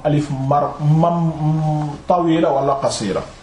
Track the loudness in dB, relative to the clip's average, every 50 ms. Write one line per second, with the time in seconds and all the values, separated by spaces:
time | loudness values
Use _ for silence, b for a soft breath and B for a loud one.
0 | -2 0 0 0 0 -2 -4 -4 -2 0 0 0 0 -2 -4 -2 2 2 4 4
1 | 4 2 2 2 0 0 -2 0 0 0 0 0 0 0 0 -2 -2 -4 -6 -6
2 | -2 0 0 2 2 2 2 2 2 2 0 0 0 0 0 0 0 -4 -4 -4
3 | -4 -4 -4 -4 -6 -8 -14 -20